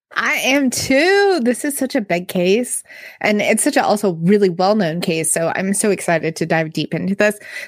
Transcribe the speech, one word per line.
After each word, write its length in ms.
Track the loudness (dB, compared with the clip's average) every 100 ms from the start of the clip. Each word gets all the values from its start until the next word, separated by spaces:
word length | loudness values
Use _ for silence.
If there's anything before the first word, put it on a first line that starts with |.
| _ -4
I 200 | -2 -2
am 340 | 0 2 0
too. 720 | -2 0 2 4 4 4 2
This 220 | 0 -2 -4
is 120 | -4
such 160 | -2
a 60 | -2
big 280 | -2 -4 -2
case, 520 | -2 2 2 0 -6 -10 -20 -20 -4
and 220 | 0 0
it's 200 | 0 0
such 140 | 2 2
a 80 |
also 300 | 2 0 0
really 360 | 0 2 4 4
well-known 520 | 2 2 2 0 -2
case, 320 | -2 -2 -2
so 180 | -2 -2
I'm 200 | -2 -2
so 180 | 0 0
excited 460 | 0 0 0 0 -4
to 80 | -2
dive 260 | 0 -2
deep 220 | -4 -4
into 200 | -4 -4
this. 240 | 0 0 0 -10 -16